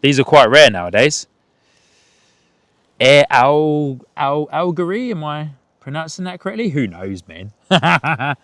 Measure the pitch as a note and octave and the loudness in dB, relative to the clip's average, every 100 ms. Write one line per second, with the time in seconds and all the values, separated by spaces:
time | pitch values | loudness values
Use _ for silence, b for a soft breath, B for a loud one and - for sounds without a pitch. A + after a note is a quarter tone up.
0 | C#3 C#3 B2+ D3+ A#2+ C3+ C#3+ G2 F2 G2 | 2 2 6 6 8 8 6 4 -2 2
1 | C#3 - - _ _ _ _ _ _ _ | 2 0 -12 _ _ _ _ _ _ _
2 | _ _ _ _ _ _ _ _ _ _ | _ _ _ _ _ _ _ _ _ _
3 | B2+ C#3+ C#3+ C3+ B2+ D3 D#3 D3+ D3 C3 | 2 2 2 2 2 2 0 -2 -4 -8
4 | _ - C#3 D3 D3+ D3 F3+ E3+ F3 G3+ | _ -8 -6 -6 -6 -4 -4 -4 -6 -6
5 | B3+ F#3+ D3+ D3 D3+ C#3 _ _ - D3 | -8 -8 -8 -10 -12 -14 _ _ -12 -12
6 | D#3+ - F3+ F3+ F#3+ A3 A3+ C#3+ A#2 E2+ | -12 -12 -12 -10 -10 -6 -4 -4 -6 -8
7 | F#2+ F#2+ - E2 G2+ _ _ F#3 E3 E3+ | -12 -12 -14 -18 -18 _ _ 0 2 -2
8 | - D3+ C3+ C#3 | -2 -6 -6 -8